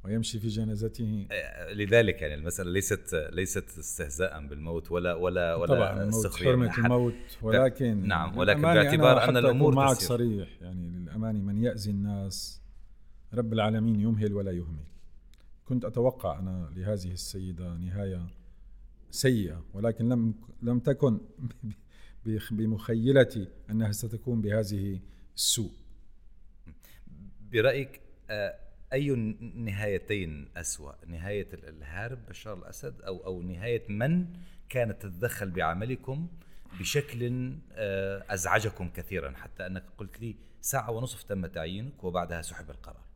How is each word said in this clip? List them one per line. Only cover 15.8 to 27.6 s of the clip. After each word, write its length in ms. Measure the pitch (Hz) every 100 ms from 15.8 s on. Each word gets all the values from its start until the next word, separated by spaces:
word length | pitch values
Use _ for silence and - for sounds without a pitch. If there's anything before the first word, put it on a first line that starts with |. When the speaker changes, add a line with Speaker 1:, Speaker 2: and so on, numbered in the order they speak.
| -
Speaker 1:
أتوقع 540 | - 123 123 92 76
أنا 300 | 92 92 80 80
لهذه 360 | 95 104 92
السيدة 680 | 90 - 98 95 85 90 85
نهاية 500 | 90 95 101 90 87 - - - - - - - -
سيئة، 540 | - 131 120 90 80 76
ولكن 360 | 98 113 113 120
لم، 240 | 123 113 110 - -
لم 180 | 120 123
تكن 400 | 120 135 139 107 - - 123 - 113
<laughs> 540 | - - - - - 110
بخ-، 280 | 110 -
بمخيلتي 960 | 107 110 107 - 113 117 135 123 113 92 - -
أنها 220 | 107 107
ستكون 500 | 101 113 110 - 120
بهذه 580 | 104 104 104 104 98 95 - - - -
السوء. 360 | - - 107 - - - - - - - - - - 78 - - - - 98 - 107
Speaker 2:
برأيك، 500 | 113